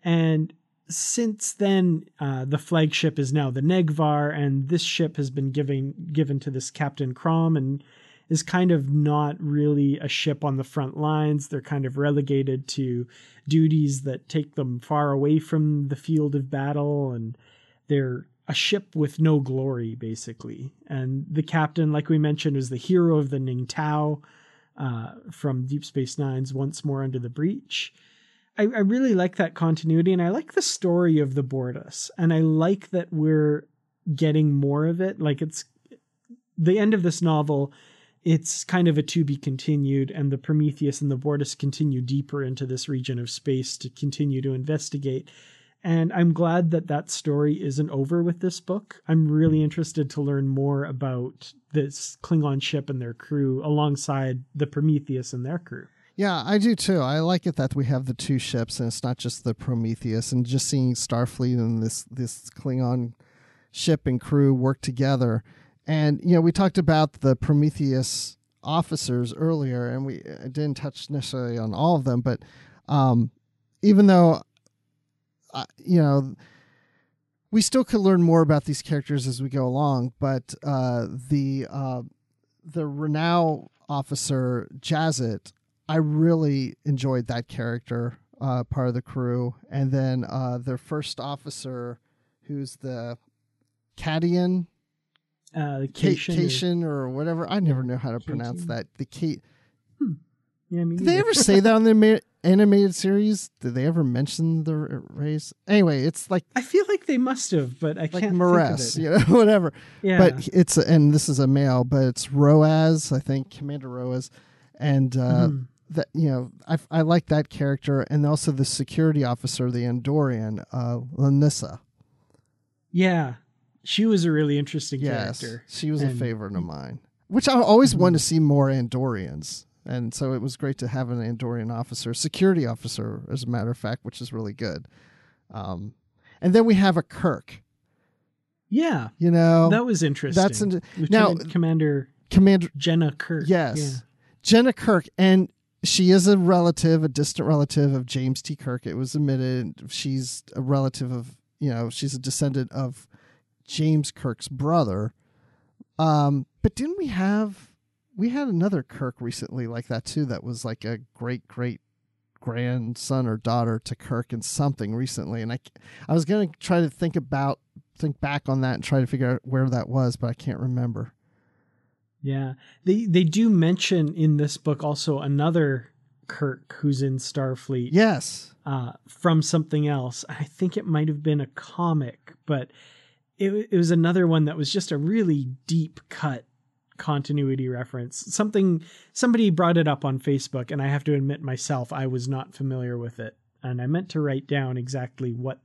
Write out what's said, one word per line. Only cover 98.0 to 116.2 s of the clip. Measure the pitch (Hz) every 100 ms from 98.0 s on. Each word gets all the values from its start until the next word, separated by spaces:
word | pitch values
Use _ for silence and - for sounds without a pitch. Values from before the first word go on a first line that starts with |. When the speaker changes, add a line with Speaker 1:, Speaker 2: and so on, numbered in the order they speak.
| 135
Speaker 2:
to | 117
pronounce | - 143 120 175
Speaker 1:
Catian. | 170
Speaker 2:
that. | 117 90 -
The | -
Ca- | - 160 143 - _ _ _ _ -
Speaker 1:
Hmm. | 262 156 _ _ _ _ -
Yeah, | 175
me | 170 175
Speaker 2:
Did | 339
they |
Speaker 1:
neither. | 359
Speaker 2:
ever | 453
say | 392 220 196
that | 208
on | 220
the | 220
ama-, | 220 214 220 - _
animated | 180 190 208 202 196 175
series? | 190 202 214 208 - _
Did | 127
they | 123 139
ever | 165
mention | 139 120 147 - 165 160
the | 156
r-, | 151 151 135 -
race? | - 147 151 - - -
Anyway, | 208 180 139
it's | 143 - -
like | 180 - -
Speaker 1:
I |
feel | 254 370 403
like | 392 -
they | 262
must | 254 262 -
have, | 170 127 127
but | 160 160
I | 160
Speaker 2:
like | 175
Speaker 1:
can't | 202
Speaker 2:
Maress, | 180 180 175 143 110 123 -
Speaker 1:
think | 160
of | 190
it. | -
Speaker 2:
you |
know, | 220
<laughs> |
whatever. | 214 214 175 - - -
Speaker 1:
Yeah. | 196 185
Speaker 2:
But | 185 131 120
it's, | 185 170 -
and | - 160 147
this | 151 -
is | 135
a | 135
male, | 139 139 127
but | 123 135
it's | 131 123 -
Roaz, | 139 143 151 156 156 160 160 -
I | 135
think, | 143 139 135
Commander | - 143 143 131
Roaz. | 123 127 127 127 _ _ _ _ -
And, | 147 139 131 127
uh, |
Speaker 1:
Mm-hmm. | 123 160 170 139 127 _ -
Speaker 2:
that, | 156 -
you | 156